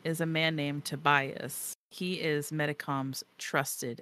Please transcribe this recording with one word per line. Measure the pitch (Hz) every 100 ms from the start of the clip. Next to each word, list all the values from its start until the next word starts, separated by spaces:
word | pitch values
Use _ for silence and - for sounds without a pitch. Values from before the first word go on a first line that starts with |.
| 160
is | 160
a | 165
man | 160 160 156
named | 143 143 -
Tobias. | 143 147 143 135 - 147 - - - _
He | - 180 180
is | 160 147 143
Metacom's | 156 147 147 - 139 135 131 - -
trusted | - 147 - - 127 -